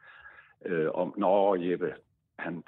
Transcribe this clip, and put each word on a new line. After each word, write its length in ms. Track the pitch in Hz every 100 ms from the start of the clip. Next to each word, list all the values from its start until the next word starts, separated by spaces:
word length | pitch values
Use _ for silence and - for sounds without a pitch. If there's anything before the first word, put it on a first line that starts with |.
| - - - - - _ -
Øh, 240 | 87 78
om, 200 | - 90 -
"Nå, 380 | 98 101 98 95
Jeppe, 380 | 87 87 82 - _ _ _ -
han, 240 | - 87